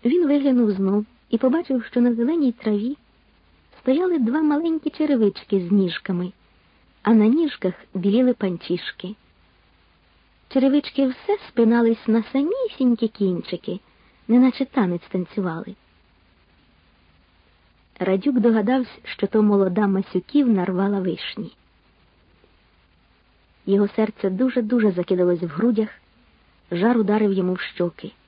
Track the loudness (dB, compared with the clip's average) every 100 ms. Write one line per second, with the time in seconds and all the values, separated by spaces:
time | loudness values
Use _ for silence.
0 | 0 0 2 2 2 2 2 0 0 -2
1 | -4 _ _ -2 0 0 -2 -4 -2 0
2 | 0 0 -2 0 0 -2 -4 -2 -4 -10
3 | _ _ _ _ _ _ _ -8 -2 0
4 | 2 0 0 0 0 0 -2 -4 -6 -4
5 | -2 2 0 -2 -4 -4 0 2 0 -4
6 | -6 -6 -6 -10 _ _ _ _ _ _
7 | 2 4 4 2 0 -2 -6 -8 -12 -4
8 | 0 2 2 0 -4 -6 -6 -6 -6 -12
9 | -14 -14 _ _ _ _ _ _ _ _
10 | _ _ _ _ _ 0 2 2 -2 -2
11 | -2 -2 -4 -4 -4 0 2 4 2 0
12 | 0 0 0 -2 -2 -2 -6 -2 0 0
13 | -2 -2 -2 -2 -6 -10 -8 -10 _ _
14 | _ _ 0 4 4 2 -4 -2 0 -2
15 | -6 -6 -6 -6 -6 -6 -12 -18 _ _
16 | _ _ _ _ _ _ _ _ _ _
17 | _ _ _ _ _ _ _ _ _ -8
18 | -2 0 0 2 2 2 2 0 -2 -10
19 | -18 -6 -2 2 4 4 2 0 0 0
20 | -2 -6 -2 0 2 2 0 -2 -2 -2
21 | -4 -6 -8 -12 -14 _ _ _ _ _
22 | _ _ _ _ _ _ _ _ _ _
23 | _ _ _ _ _ _ -2 0 0 0
24 | -4 -2 -6 -2 -2 -2 -2 0 2 0
25 | -2 0 2 0 -4 -2 0 0 -2 -6
26 | _ _ _ _ _ _ _ -2 0 2
27 | 2 0 0 0 -2 -4 -8 -6 -6 -6
28 | -18 _